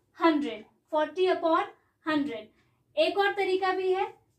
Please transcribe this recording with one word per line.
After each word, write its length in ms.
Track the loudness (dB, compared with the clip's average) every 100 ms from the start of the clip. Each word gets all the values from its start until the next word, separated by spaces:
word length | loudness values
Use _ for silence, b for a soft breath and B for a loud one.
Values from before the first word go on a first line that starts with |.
| _ 0
hundred, 460 | 2 2 -2 -8 -16 _ _
Forty 340 | -2 -2 0 0
upon 320 | 2 2 0 0 -8 _ _ -4
हंड्रेड। 420 | -2 -2 -6 -12 _ _ _ _ 0
एक 220 | 0 2
और 140 | 0
तरीका 400 | 0 0 0 0
भी 200 | 0 0
है, 140 | 0 -2 -8 _